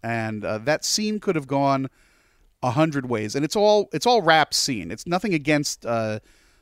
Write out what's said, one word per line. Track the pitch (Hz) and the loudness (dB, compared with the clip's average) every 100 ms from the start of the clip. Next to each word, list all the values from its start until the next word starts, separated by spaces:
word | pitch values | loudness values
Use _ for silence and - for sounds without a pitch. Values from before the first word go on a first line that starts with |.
and, | 117 117 113 107 | -6 -4 -4 -4
uh, | 90 107 | -4 -4
that | 117 156 | -2 -2
scene | - - 214 214 | -2 -2 -2 -4
could | - 165 | -2 -2
have | 131 | -2
gone | 139 139 135 135 - _ _ _ _ _ _ | 0 2 0 -2 -10 _ _ _ _ _ _
a | 127 | -2
hundred | 117 160 143 127 | 2 2 0 -2
ways. | 113 107 135 | -2 -2 -2
And | 151 | -2
it's | 214 | 2
all, | 208 208 190 | 4 4 2
it's | 160 240 | -2 2
all | 240 | 4
Rapp's | 165 160 143 - | 6 4 4 0
scene. | - 113 85 | -2 -4 -6
It's | 113 175 | -8 -4
nothing | 175 220 160 | -2 0 -2
against, | 139 147 147 - - | 2 0 0 -6 -4
uh, | 117 110 107 - _ _ _ | -2 -2 -4 -10 _ _ _